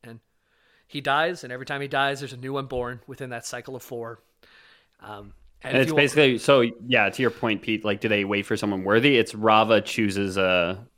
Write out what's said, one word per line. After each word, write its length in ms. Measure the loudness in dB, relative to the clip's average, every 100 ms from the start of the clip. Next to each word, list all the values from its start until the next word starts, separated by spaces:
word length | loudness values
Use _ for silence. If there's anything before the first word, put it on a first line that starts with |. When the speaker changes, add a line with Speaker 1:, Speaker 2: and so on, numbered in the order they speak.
Speaker 1:
And 160 | -20 -20 _ _ _ _ _ _ _
he 140 | -8
dies, 420 | -2 0 0 -4
and 100 | -12
every 140 | -14 -8
time 140 | -8
he 80 | -4
dies, 320 | 0 0 -2
there's 120 | -10
a 40 | -12
new 160 | -8
one 140 | -8 -6
born 340 | -6 -6 -10 -16
within 220 | -14 -12
that 140 | -12
cycle 300 | -12 -14 -12
of 80 | -16
four. 380 | -12 -12 -12 -14 _ _ _ _ _ _ _ _
Um, 340 | -18 -18 -18 -20 _ _
and 100 | -2
Speaker 2:
And 20 | 2
Speaker 1:
if 40 |
Speaker 2:
it's 60 | 2
Speaker 1:
you 60 | 4
want 60 |
Speaker 2:
basically, 340 | 2 4 4 4
so, 220 | 4 4 4 -2 -2
yeah, 240 | 2 2
to 100 | 0
your 120 | -2
point, 280 | 0 -2 -2
Pete, 220 | -2 -2
like, 160 | -2 -2
do 80 | 0
they 160 | 0
wait 220 | 0 -2 -2
for 100 | -2
someone 280 | -2 -4
worthy? 320 | 2 4 6 4
It's 160 | 2
Rava 460 | 0 4 4 6 4
chooses 560 | 2 -2 -2 -2 -4 0
a 420 | 2 2 0 -4 -12